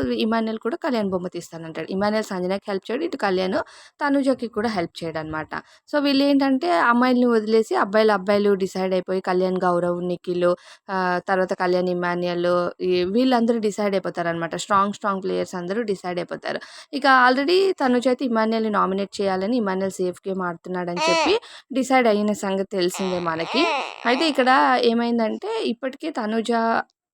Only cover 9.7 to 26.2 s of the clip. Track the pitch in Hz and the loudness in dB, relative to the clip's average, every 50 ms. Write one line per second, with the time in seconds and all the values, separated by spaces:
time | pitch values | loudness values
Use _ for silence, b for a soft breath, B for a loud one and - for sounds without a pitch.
9.7 | 175 175 175 175 175 175 175 180 175 - - 185 175 175 180 175 175 B B B | 2 2 2 0 0 -2 -2 -4 -4 -4 -4 -4 -2 2 2 2 2 B B B
10.7 | B B B - 190 185 185 180 180 180 - - 196 185 185 185 196 - 185 180 | B B B -6 -4 -2 0 0 -2 -2 -2 0 0 0 0 0 0 -2 0 2
11.7 | 180 180 180 180 180 175 175 175 175 175 175 175 175 175 175 175 180 180 175 175 | 2 2 2 0 0 0 -2 -2 -2 -2 -2 -2 -2 0 0 2 2 2 0 -2
12.7 | - - 180 185 180 180 180 185 196 240 254 262 254 233 233 226 233 233 208 214 | -4 -4 -2 0 0 0 0 2 2 2 2 4 4 2 2 2 0 0 0 -2
13.7 | 190 - 208 202 196 190 185 180 165 180 170 170 170 170 165 160 180 175 - - | -2 -2 -2 0 0 -2 -2 -4 -6 -4 -2 -2 -2 -2 -4 -6 -6 -6 -2 0
14.7 | 208 196 196 208 196 - - 208 196 190 185 185 185 180 180 - - 180 175 175 | 2 2 2 0 -2 -4 -4 -4 -4 -2 -4 -4 -2 -2 -4 -4 -6 -8 -6 -4
15.7 | 196 233 240 208 190 180 - 180 175 175 170 - 185 175 - - 147 160 B B | -4 -4 -4 -4 -4 -6 -6 -6 -6 -6 -6 -8 -8 -8 -8 -6 -8 -8 B B
16.7 | B B B B - 269 269 269 262 254 247 254 262 269 285 302 359 381 392 381 | B B B B -6 0 4 6 6 6 6 6 4 4 2 2 2 4 4 2
17.7 | 359 - 285 247 247 247 233 262 247 - 285 247 226 220 220 220 226 226 220 220 | 0 0 0 2 2 2 2 2 0 0 0 0 0 0 2 2 0 0 0 0
18.7 | 208 190 185 185 190 196 196 190 - - 202 190 185 185 190 208 254 247 214 196 | 0 0 0 0 0 -2 -4 -6 -4 -2 -2 0 0 0 -2 -2 0 0 0 -2
19.7 | 190 190 196 190 185 - 185 180 175 - - 196 190 190 180 175 170 170 - 180 | -2 -2 -4 -4 -4 -4 -4 -4 -4 -6 -6 -6 -6 -4 -4 -6 -6 -8 -8 -8
20.7 | 185 180 180 175 175 180 311 330 330 330 311 - 403 466 B B B B B B | -6 -4 -4 -4 -2 0 0 2 2 2 2 2 0 0 B B B B B B
21.7 | 240 269 254 - 262 262 247 226 208 208 208 214 208 196 214 196 196 196 190 - | -4 -2 0 2 4 4 4 4 4 2 2 0 -2 -2 -2 -2 -2 -2 -4 -2
22.7 | - 190 175 180 - - 190 185 180 175 175 170 160 160 165 180 - 262 339 339 | -2 -2 -2 -2 -2 -2 -4 -2 -2 -2 -2 -2 -2 -4 -4 -2 0 0 0 0
23.7 | 294 262 180 127 87 - - 226 254 262 330 320 262 277 247 254 262 277 294 269 | 0 -2 -4 -8 -8 -4 -2 0 0 2 0 0 2 2 4 4 4 4 4 4
24.7 | 254 240 - 233 226 233 233 233 240 233 220 214 220 226 - 427 453 453 370 247 | 2 2 2 2 2 2 0 0 0 0 0 -2 -2 -6 -6 -6 -6 -4 -4 -4
25.7 | 226 - - 262 262 - - 320 294 262 | -4 -4 -6 -8 -8 -8 -10 -8 -6 -6